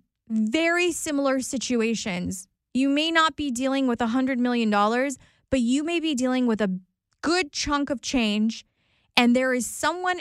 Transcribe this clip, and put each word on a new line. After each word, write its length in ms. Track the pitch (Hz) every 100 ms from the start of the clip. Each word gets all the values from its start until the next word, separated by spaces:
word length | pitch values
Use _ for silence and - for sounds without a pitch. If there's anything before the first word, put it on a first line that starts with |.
| _ _ -
very 640 | 220 214 311 330 349 359
similar 480 | 320 320 285 277 269
situations. 1080 | 240 262 - 240 226 220 220 180 180 190 - _ _
You 140 | 247 277
may 220 | 285 320
not 260 | 330 320 -
be 160 | 294
dealing 360 | 240 262 269 262
with 140 | 233
a 60 | 233
hundred 320 | 262 262 247
million 300 | 247 240 220
dollars, 480 | 208 208 240 277 262 - _ -
but 100 | 269
you 240 | 233 269
may 160 | 311 339
be 160 | 320 247
dealing 320 | 254 254 240
with 140 | 214
a 180 | 208 185 - _ _ -
good 300 | 285 359 294
chunk 380 | - 294 285 285
of 120 | 254
change, 640 | - 262 214 214 220 226 - _ _ _ _ -
and 200 | 240 247
there 180 | 262
is 140 | 247 220
someone 520 | - 302 349 359 359